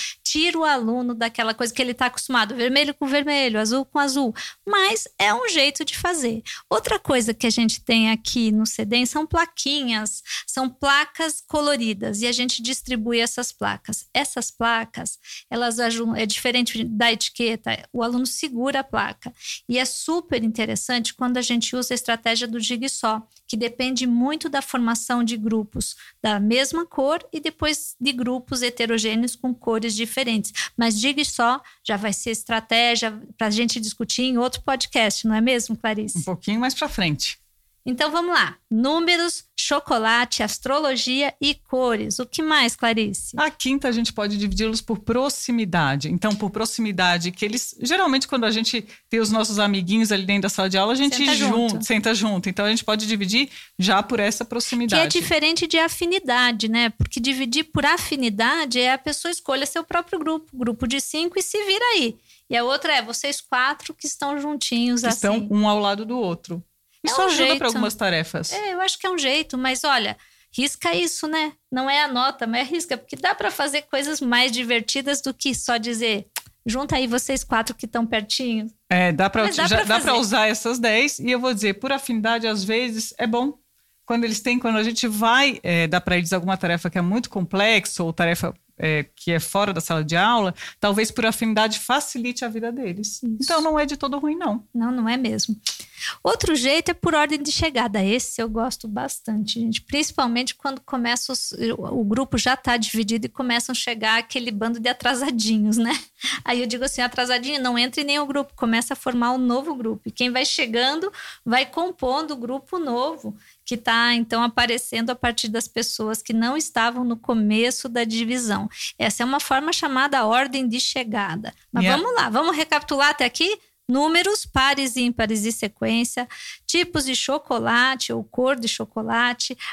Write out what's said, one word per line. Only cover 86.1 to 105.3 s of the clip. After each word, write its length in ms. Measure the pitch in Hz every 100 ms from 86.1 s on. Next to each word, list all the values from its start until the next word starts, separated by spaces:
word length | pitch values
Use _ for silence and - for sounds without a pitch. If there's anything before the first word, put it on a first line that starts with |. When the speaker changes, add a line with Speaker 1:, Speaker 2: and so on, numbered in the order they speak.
| 180
Speaker 2:
eles 160 | 170
alguma 240 | 190 180 190
tarefa 320 | 175 170 180
que 80 | 185
é 20 |
muito 280 | 175 214 233
complexa 720 | 214 175 196 208 220 - -
ou 100 | 170
tarefa, 400 | 160 170 170 170 - _ -
é, 280 | 156 156 143 -
que 160 | -
é 80 | 165
fora 340 | 160 196 202
da 80 | 175
sala 220 | - 165
de 120 | 156 170
aula, 380 | 202 240 196 175 - -
talvez 300 | 208 202 220
por 160 | - 226
afinidade 540 | 214 226 220 220 214
facilite 640 | - 262 285 247 240 240 240
a 20 |
vida 240 | 220 233
deles. 520 | 240 233 180 208 -
Speaker 1:
Isso. 140 | 240 220
Speaker 2:
Então, 200 | 262 330
não 180 | 311 302
é 60 | 294
de 80 | 285
todo 220 | 277 277
ruim, 160 | 302 320
não. 280 | 339 208 -
Speaker 1:
Não, 180 | 240 233
não 160 | 254 226
é 80 | 247
mesmo. 380 | 240 214 - 208 - - - - - -
Outro 320 | - 453 - 311
jeito 340 | 254 302 339
é 40 | 339
por 180 | 349
ordem 280 | 320 294 302
de 100 | 294
chegada. 520 | - 320 262 240 202
Esse 380 | 190 233 - -
eu 80 | 226
gosto 380 | 220 240 - 226
bastante, 720 | 208 269 - - 214 214 226
gente. 220 | 233 220
Principalmente 720 | - 277 294 - 247 233 254 -
quando 260 | 277 269
começa 500 | - 262 240 240 -
os, 200 | 254 - - 226 226
o, 240 | - 269
o 20 |
grupo 360 | 208 220 269 240
já 180 | 247 262
tá 180 | - 240
dividido 520 | 220 220 214 226 233
e 20 |
começam 420 | - 254 240 -
a 40 | 240
chegar 420 | - 226 220 226
aquele 320 | 233 262 233
bando 300 | 208 226 233
de 100 | 233
atrasadinhos, 880 | 240 247 254 277